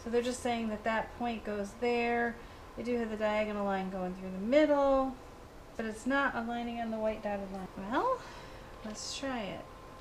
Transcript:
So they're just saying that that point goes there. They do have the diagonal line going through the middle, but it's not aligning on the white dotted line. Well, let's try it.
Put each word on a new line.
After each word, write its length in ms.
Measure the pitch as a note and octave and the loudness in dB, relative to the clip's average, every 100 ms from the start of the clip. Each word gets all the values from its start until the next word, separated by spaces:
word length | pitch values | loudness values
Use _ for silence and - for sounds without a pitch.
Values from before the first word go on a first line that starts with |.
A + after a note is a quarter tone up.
So 60 | A#3 | 0
they're 100 | A#3+ | 2
just 220 | A#3+ B3 | 2 0
saying 260 | A#3+ A#3 A3+ | 0 0 0
that 160 | G#3 | -2
that 340 | A3+ A3 A3 - | 0 0 0 -2
point 260 | A#3+ A3+ | -4 -2
goes 260 | G#3+ G#3 G3+ - | -4 -4 -4 -2
there. 560 | A#3+ A#3+ A#3 A#3 A#3 A3+ - - - - | 2 2 2 2 0 -2 -12 -16 -14 -6
They 60 | |
do 140 | A#3 A#3+ | 0 0
have 140 | A3 | 0
the 80 | G#3 | 0
diagonal 480 | G#3+ G#3+ G#3+ G#3 G3+ | 2 2 2 0 0
line 240 | F#3+ F#3+ | 0 0
going 240 | F#3+ F3+ | -2 -2
through 160 | F#3 F#3 | -4 -6
the 160 | F#3 G#3 | -4 4
middle, 680 | D4 D4+ C#4+ C#4 C4+ C4 B3 - - - - - - | 8 8 8 6 6 4 -2 -12 -16 -16 -16 -12 -6
but 80 | |
it's 220 | A3+ G#3+ B3+ | -6 -4 2
not 280 | C#4 C4+ | 4 4
aligning 460 | A#3 A3+ A#3+ A#3 A#3 | 2 -2 -2 -4 -4
on 100 | A3+ | -2
the 60 | A3 | 0
white 260 | A3 G#3+ | 0 0
dotted 300 | G#3 G3+ G3 | -2 -2 -4
line. 160 | G3 F#3 - | -6 -8 -8
Well, 420 | G3 C#4 A#4+ B4+ - - - - - - | -2 2 4 2 -2 -12 -14 -14 -14 -12
let's 360 | G#3+ G#3+ - - | -10 -8 -6 -4
try 220 | C#4 B3 | -2 -2
it. 200 | F#3+ - - - - - | -4 -6 -10 -14 -16 -6